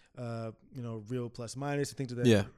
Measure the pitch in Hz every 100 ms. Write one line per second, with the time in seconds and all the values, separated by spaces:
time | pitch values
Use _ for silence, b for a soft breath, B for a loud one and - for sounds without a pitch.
0 | _ - 120 117 113 - - 131 120 113
1 | 104 123 120 - 113 131 143 143 139 -
2 | 131 120 120 104 101